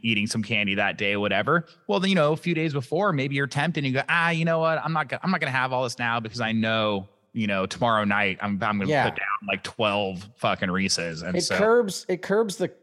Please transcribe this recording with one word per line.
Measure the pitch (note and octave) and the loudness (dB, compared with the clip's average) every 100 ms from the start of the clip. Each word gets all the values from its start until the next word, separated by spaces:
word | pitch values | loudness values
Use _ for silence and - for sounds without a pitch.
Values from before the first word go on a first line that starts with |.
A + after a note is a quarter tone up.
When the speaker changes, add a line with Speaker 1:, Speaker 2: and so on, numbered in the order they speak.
Speaker 1:
eating | A#2 G#2+ G#2+ | 0 0 0
some | A#2 | -2
candy | G#2+ A2 G2+ G2 | -2 0 0 0
that | G2 E2+ | 0 0
day, | G2+ G2+ | 0 0
whatever. | G2+ G2 G#2 E3 - - - | 0 0 2 0 -2 -10 -2
Well, | G3+ | 0
then, | F#3+ | 2
you | F3+ | 4
know, | D3 | 4
a | D#3 | 2
few | F3 | 0
days | D#3+ D#3+ | 0 0
before, | C#3 B2 D#3+ G#3 | -2 -4 0 0
maybe | D3 C#3 C#3 | 0 0 -2
you're | C#3 | -2
tempted | C#3+ D#3+ D#3 C3+ | 0 -2 0 -2
and | |
you | |
go, | C3 C#3 | -2 0
"Ah, | E3+ E3+ | 2 2
you | E3 | 2
know | E3 E3 | 0 2
what? | D#3+ D#3+ | 0 0
I'm | D#3 | -2
not | D#3+ C#3+ | -2 -4
go-, | C3+ | -4
I'm | F3+ | -2
not | F3+ | 0
gonna | D3 | 0
have | C3 C3 | 0 0
all | B2+ | 0
this | B2+ A#2+ | -2 -2
now | A#2+ A#2 | -2 -2
because | A2 A#2+ | -4 -4
I | A2 | 0
know, | A2 A2 A2 G#2+ G2 G2 _ _ | 0 2 2 2 0 -4 _ _
you | A2+ G#2+ | -4 0
know, | G2 F#2+ | 0 -2
tomorrow | - A#2+ G#2+ | 0 2 4
night | G#2 G#2 G2+ F2 | 4 2 2 0
I'm, | G#2 G2 | -2 -2
I'm | A2 G#2 | 0 0
gonna | G2 | 2
Speaker 2:
Yeah. | C#3+ A#2 | 2 2
Speaker 1:
put | G2+ | -2
down, | G2 G#2 G2+ | -4 -4 -4
like, | G2 | -6
twelve | - - G#2+ G2+ G2 F2+ G2+ - | -6 0 0 2 -2 -6 -12 -4
fucking | A2+ F#2 F#2 | -2 0 0
Reese's." | F#2 F#2+ - E2+ D#2+ | 0 0 0 -2 -6
And | F3+ F3+ | -4 -2
Speaker 2:
It | |
Speaker 1:
so | E3+ - | 0 2
Speaker 2:
curbs, | G#3+ A#3+ G3+ - - | 4 4 2 -4 -4
it | F3+ | -4
curbs | - G3+ A3 F3 | 0 2 2 -2
the, | F3+ - | -4 -6